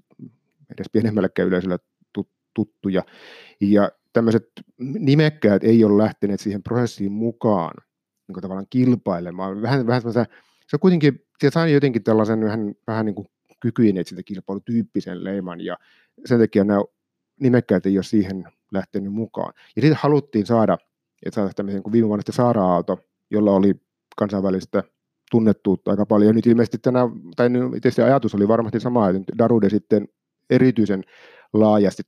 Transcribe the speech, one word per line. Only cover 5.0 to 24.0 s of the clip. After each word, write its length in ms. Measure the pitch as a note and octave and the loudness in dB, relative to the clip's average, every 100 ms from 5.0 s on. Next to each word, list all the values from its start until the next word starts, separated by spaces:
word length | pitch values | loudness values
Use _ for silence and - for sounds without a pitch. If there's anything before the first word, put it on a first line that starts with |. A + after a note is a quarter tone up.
| C3+ D3 D3+ D3+ A2 G2 | 2 4 2 2 2 2
ei 200 | A2+ A2+ | 4 4
ole 180 | G#2+ G#2 | 6 4
lähteneet 380 | G#2+ - G2+ G2 | 2 0 -4 -4
siihen 220 | G#2+ G2+ | -6 -8
prosessiin 500 | - A#2 A#2 - G2 | -6 -4 -4 -6 -8
mukaan 600 | G#2 A#2 A2+ A#2 G2 D#2+ - _ _ _ _ - | -6 -6 -2 0 0 -2 -10 _ _ _ _ -18
niin 60 | |
kuin 80 | F#2 | -14
tavallaan 240 | F#2 F#2+ G2 | -10 -12 -6
kilpailemaan. 920 | B2+ B2+ A#2+ - F2 F2 F2+ F#2+ G2 | 0 2 0 -2 -6 -8 -10 -8 -6
Vähän, 240 | A2+ C#3 A#2 | -2 -2 0
vähän 160 | B2 | -2
semmoisen, 240 | A#2 A2+ A2+ _ _ _ _ | -2 -4 -4 _ _ _ _
se 100 | D3 | 0
on 40 | |
kuitenkin, 460 | F#3+ F3 D3 B2 _ _ | 2 4 2 0 _ _
se 100 | C#3+ | -2
sai 220 | E3 E3 | 0 2
jotenkin 300 | C#3+ C#3 A2+ | 2 2 0
tällaisen 420 | A#2 A2 G#2+ A2 | 2 2 2 0
vähän, 300 | G#2+ A2+ G#2 - - | -2 -4 -6 -8 -8
vähän 200 | A2 A2 | -4 -4
niin 80 | |
kuin 140 | G2+ F#2 _ _ _ | -6 -14 _ _ _
kykyjen 360 | A#2+ - A2 F#2 | -6 2 2 2
etsintäkilpailutyyppisen 1300 | E2 F2+ - F#2+ - G2 A2 A#2 G2 G#2 F#2 F2+ | -4 -10 -14 -14 -10 -10 -4 -4 -4 -8 -8 -10
leiman, 360 | F#2 G2 F#2 E2+ | -8 -8 -8 -10
ja 180 | F2+ F2 _ _ _ _ | -10 -12 _ _ _ _
sen 140 | - A#2+ | -2 2
takia 260 | A2+ G#2 | 2 2
nämä 160 | G2 G2+ G#2 _ _ _ _ _ | 2 0 0 _ _ _ _ _
nimekkäät 460 | C3+ B2 - F#2 G2 | 0 0 2 0 2
ei 120 | G2 | -2
ole 40 | |
siihen 420 | F2+ G#2+ F#2+ F#2+ F2 _ _ | 0 0 0 -6 -12 _ _
lähtenyt 400 | G2 F#2 G2+ G2 | -8 -6 -8 -8
mukaan. 400 | G#2 A2+ - G1+ - _ - | -8 -8 -8 -10 -12 _ 0
Ja 60 | |
sitten 160 | D3 D3 | 2 2
haluttiin 460 | C#3+ D3 - A2 G2+ | 2 0 0 -4 0
saada, 320 | A#2 G#2 E2+ - _ _ _ - | 2 2 0 -6 _ _ _ -10
että 80 | |
saataisiin 220 | A2+ G2 E2 | -6 -6 -6
tämmöisen 260 | G2+ G2+ | -8 -8
kuin 100 | G2+ | -2
viime 160 | A2+ A2 | 0 2
vuonna 120 | G#2 | -2
sitten 140 | F#2+ | -4
Saara 300 | A#2 B2 A#2 | 0 0 2
Aalto, 340 | F#2 F2+ - F#2+ _ _ _ | 2 0 -2 -6 _ _ _
jolla 220 | G#2+ G#2+ | 0 2
oli 220 | G2 G2 F#2 _ _ | 4 2 0 _ _